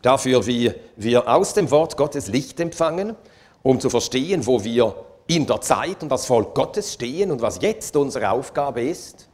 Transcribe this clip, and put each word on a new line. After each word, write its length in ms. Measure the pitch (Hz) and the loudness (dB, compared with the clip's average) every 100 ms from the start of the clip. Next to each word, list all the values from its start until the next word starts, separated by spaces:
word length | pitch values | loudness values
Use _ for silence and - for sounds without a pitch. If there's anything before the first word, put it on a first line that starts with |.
dafür, 440 | 123 131 131 127 107 | 4 2 4 2 2
wie 260 | 120 120 - - - | 0 0 -2 -16 -8
wir 320 | 107 120 120 | 2 2 4
aus 260 | 139 190 | 2 4
dem 160 | - 156 | 0 2
Wort 260 | 143 160 - | 2 2 0
Gottes 320 | 143 147 98 | -2 -2 -2
Licht 300 | 120 151 - | -4 -4 -6
empfangen, 540 | 170 - 165 170 208 220 - _ _ _ | -6 -2 -2 -2 -6 -8 -18 _ _ _
um 160 | - 127 | 0 2
zu 100 | 131 | 2
verstehen, 560 | 117 - 131 131 143 117 | 0 0 -4 -2 -2 2
wo 160 | 127 | 0
wir 300 | 104 117 113 - - - - | 2 2 2 0 -16 -20 -2
in 180 | 165 127 | 0 2
der 140 | 107 | -2
Zeit 420 | - 196 143 190 | 2 0 0 -6
und 60 | 156 | -4
das 180 | 127 - | -4 2
Volk 280 | 120 104 | 2 2
Gottes 400 | - 139 - 202 | -2 -2 -2 -8
stehen 360 | - 123 151 196 | -8 -8 -2 -2
und 120 | 139 | 0
was 180 | 113 - | -2 -2
jetzt 340 | 202 220 - 151 | -2 -2 -2 0
unsere 340 | 139 123 104 | 0 0 0
Aufgabe 520 | 113 135 - 143 120 | -2 -2 -4 -4 -2
ist. 460 | 120 175 - - - | -4 -6 -12 -20 -20